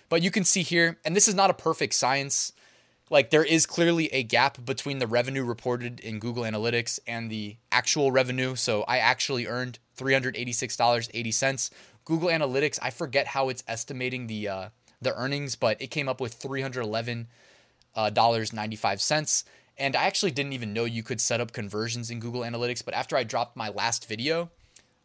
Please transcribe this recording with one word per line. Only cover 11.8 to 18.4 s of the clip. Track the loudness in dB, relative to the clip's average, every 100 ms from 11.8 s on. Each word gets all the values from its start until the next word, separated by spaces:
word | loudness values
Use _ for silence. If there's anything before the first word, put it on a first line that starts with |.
| -20 _
Google | -2 0 2
Analytics, | 2 2 2 0 -2
I | -6
forget | -6 -2 0 0
how | 0 -2
it's | -2 -6
estimating | -8 -6 -6 -6 -6 -6
the, | -6 -6
uh, | -6 -10 _ _ -6
the | -4
earnings, | -2 -4 -4 -6 -2
but | 0 0
it | -4
came | -4 -4
up | -2
with | -4
three | -6 -8 -6
hundred | -4 -4
eleven, | -2 -2 -4 -6 -8 _ _ _ _ _ _
uh, | -2 0
dollars | 4 4 4